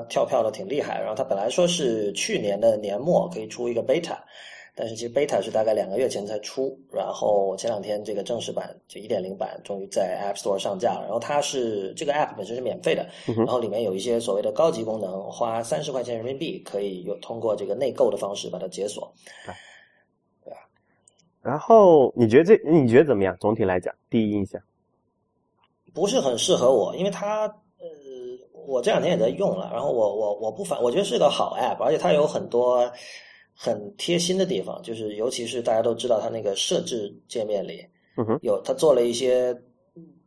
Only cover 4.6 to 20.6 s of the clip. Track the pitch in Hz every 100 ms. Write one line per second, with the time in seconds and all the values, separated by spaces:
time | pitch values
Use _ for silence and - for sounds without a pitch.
4.6 | - - 117 113 117 123 143 117 110 110
5.6 | 110 107 92 101 127 110 104 107 - -
6.6 | 131 - _ - 98 - 113 104 98 95
7.6 | 117 107 101 104 107 98 95 117 101 92
8.6 | 92 - _ 104 104 98 190 95 95 -
9.6 | - 101 98 - 95 92 98 101 113 98
10.6 | 110 98 98 90 - 110 120 147 143 139
11.6 | 117 107 95 - 147 143 151 - 98 120
12.6 | 120 - - 87 - - - 113 110 123
13.6 | 113 104 110 95 110 117 113 98 107 107
14.6 | 165 117 110 110 98 95 101 - 117 113
15.6 | 117 156 151 131 120 117 113 135 - 90
16.6 | - 101 101 92 87 101 - 117 110 104
17.6 | 98 104 135 - 123 101 101 101 - 90
18.6 | 92 - 101 - - - - - - 98
19.6 | - - _ _ _ _ _ _ - -